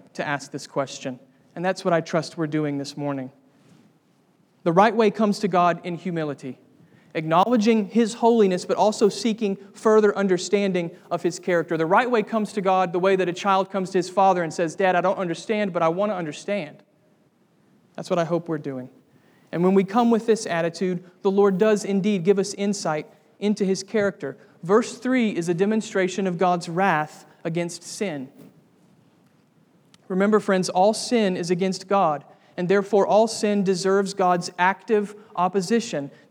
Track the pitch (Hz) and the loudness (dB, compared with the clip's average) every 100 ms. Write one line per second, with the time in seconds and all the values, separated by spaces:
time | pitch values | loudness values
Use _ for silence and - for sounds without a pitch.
0 | - - 151 143 - 143 - 147 135 - | -16 -10 -6 -6 -8 -14 -8 -6 -6 -8
1 | 135 123 _ _ _ 170 180 185 190 170 | -12 -12 _ _ _ -6 -4 -4 0 0
2 | 165 170 160 - 156 156 151 143 139 - | 0 -4 -4 -6 -4 -2 -2 -4 -8 -8
3 | 143 139 127 - _ _ _ _ _ _ | -6 -6 -10 -16 _ _ _ _ _ _
4 | _ _ _ _ _ _ 175 165 220 220 | _ _ _ _ _ _ 0 4 4 4
5 | 214 208 214 196 208 180 175 170 180 165 | 2 2 0 0 0 2 2 0 -6 -8
6 | 185 165 151 139 135 127 _ _ _ _ | -6 -4 -4 -6 -10 -14 _ _ _ _
7 | _ 165 160 165 208 247 208 220 196 226 | _ -8 0 2 4 4 4 2 2 2
8 | 220 - 233 233 196 180 180 185 202 208 | 0 2 2 4 4 2 -2 0 2 4
9 | 202 - 240 214 202 196 - - 220 214 | 2 2 -2 -2 -2 -4 -10 -4 4 6
10 | 208 196 196 180 - 202 202 180 170 - | 4 2 2 0 0 0 0 -2 -4 -8
11 | - 165 175 170 - 170 160 160 160 202 | -8 -4 -4 -4 -2 0 0 -2 2 2
12 | 247 233 208 226 202 214 185 185 185 180 | 4 0 0 -2 -4 -2 0 2 2 0
13 | 190 190 175 175 196 190 185 196 185 185 | 2 2 0 -2 0 0 0 -4 -2 -2
14 | 175 - 190 180 165 151 170 156 190 175 | -2 2 4 4 0 -2 -4 0 2 2
15 | 180 190 180 165 - 214 202 170 165 175 | 2 0 -4 -6 -4 -2 -2 0 0 0
16 | 208 185 151 - - 202 147 147 _ _ | -2 -4 -6 -8 -6 -6 -6 -14 _ _
17 | _ _ _ _ _ _ _ _ _ - | _ _ _ _ _ _ _ _ _ -14
18 | - 180 165 170 165 156 147 131 127 - | -4 -2 0 -2 -4 -8 -8 -10 -12 -18
19 | _ _ _ _ _ 165 180 196 196 233 | _ _ _ _ _ -2 2 4 2 2
20 | 233 226 226 214 - 170 170 165 185 175 | 2 2 2 0 -2 -4 -4 -2 -4 -4
21 | - _ 202 196 202 185 214 214 202 196 | -8 _ 0 4 4 4 2 2 0 0
22 | 190 202 165 196 190 - 202 196 170 156 | 0 0 2 2 0 -4 -4 -2 -4 -4
23 | 151 - _ - 208 208 190 190 - 220 | -6 -16 _ -6 -4 0 0 -2 -4 -2
24 | 202 202 139 - - _ 165 214 240 - | -2 -4 -8 -10 -18 _ 0 2 2 -4
25 | 254 254 220 175 170 170 202 220 - 190 | -2 0 0 0 -2 0 0 0 -2 -2
26 | 180 196 190 175 185 175 170 170 196 156 | -2 -2 -4 0 0 0 -4 -2 0 0
27 | 151 - - _ 170 165 170 - - - | -2 -10 -20 _ -8 -6 -6 -8 -14 -8
28 | 202 147 131 - - _ _ _ _ _ | -8 -8 -10 -16 -20 _ _ _ _ _
29 | _ _ _ _ _ _ _ _ _ _ | _ _ _ _ _ _ _ _ _ _
30 | - 185 202 214 208 190 180 180 202 220 | -6 0 2 2 2 0 0 2 2 2
31 | - 240 202 180 175 180 190 185 - 202 | -2 0 0 0 -2 -2 -2 -4 -2 0
32 | 170 143 - - _ - 180 202 196 202 | 2 0 -8 -20 _ -6 0 0 2 2
33 | 190 196 220 - 208 202 190 185 185 196 | 4 4 2 0 0 0 0 0 0 0
34 | 196 190 185 180 170 - 180 196 - 214 | 0 0 0 0 -2 0 0 0 0 -2
35 | 202 - - - 180 196 175 233 226 156 | -2 -8 -10 -2 -2 -2 0 0 0 -6
36 | 143 - _ | -8 -14 _